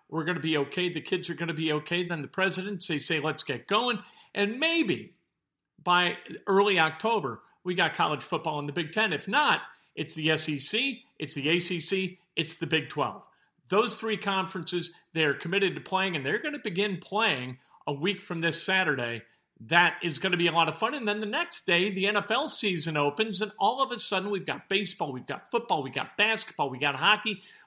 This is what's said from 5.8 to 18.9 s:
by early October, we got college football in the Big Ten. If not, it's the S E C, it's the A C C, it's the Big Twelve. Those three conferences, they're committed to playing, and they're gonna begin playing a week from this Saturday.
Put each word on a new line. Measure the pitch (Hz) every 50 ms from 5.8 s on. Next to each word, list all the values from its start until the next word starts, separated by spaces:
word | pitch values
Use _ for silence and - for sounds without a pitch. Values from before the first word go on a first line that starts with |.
by | - 175 175 175 180 170 - - - - 160 - -
early | - 190 196 202 208 196
October, | 175 160 156 151 - - 220 233 208 147 127 113 - - _ _ _ -
we | 180 180
got | 185 175 156 -
college | - 170 165 151 131
football | - - 180 - - 165 151 147
in | 143
the | 143 139
Big | 175 170 151
Ten. | - 214 220 208 160
If | 143 - 190
not, | 214 285 302 254 170 151 - - - _ _ _ _
it's | 165 156 156 -
the | 165 151 156
S | 160 151 - 160
E | 151 139
C, | - - - 226 269 277 247 - - _ _
it's | - 160 131 -
the | 143 131 147
A | 170 180
C | 175 - 185 165
C, | 151 - 196 190 190 185 185 - _ _ _
it's | - 160 156 -
the | - 165
Big | 135 160 160 135 -
Twelve. | - 147 135 117 - - - _ _ _ _ _ _ _ _ -
Those | 180 208 240 220 -
three | - 220 220 214
conferences, | - - 202 196 190 185 - - 180 156 - 175 175 160 - - - _ _ -
they're | 165 156 147 139
committed | - - 170 180 196 196 185 147
to | 139
playing, | 123 - 185 185 190 190 175
and | 147 131
they're | 135 180 233
gonna | 269 302 294 285
begin | - 214 170 180 202 214 190
playing | 160 - - 190 208 226 208 151 127 123 127 127 - _ _ - _ -
a | 151 143
week | 139 151 202 202 -
from | - - 175 165
this | 165 165 156 -
Saturday. | - - 190 190 185 165